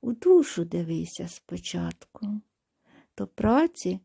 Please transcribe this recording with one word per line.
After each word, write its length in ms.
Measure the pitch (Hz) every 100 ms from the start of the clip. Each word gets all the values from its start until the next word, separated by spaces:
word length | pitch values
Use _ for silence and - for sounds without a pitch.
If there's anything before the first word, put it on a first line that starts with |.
У 100 | 240
душу 540 | 233 359 359 285 - 170
дивися 600 | 175 165 165 165 - 170
спочатку, 1120 | - - 175 - 175 170 - - - 208 208 - _ _ _ _ _ _ -
то 120 | 190
праці 720 | - 214 254 339 - 185 185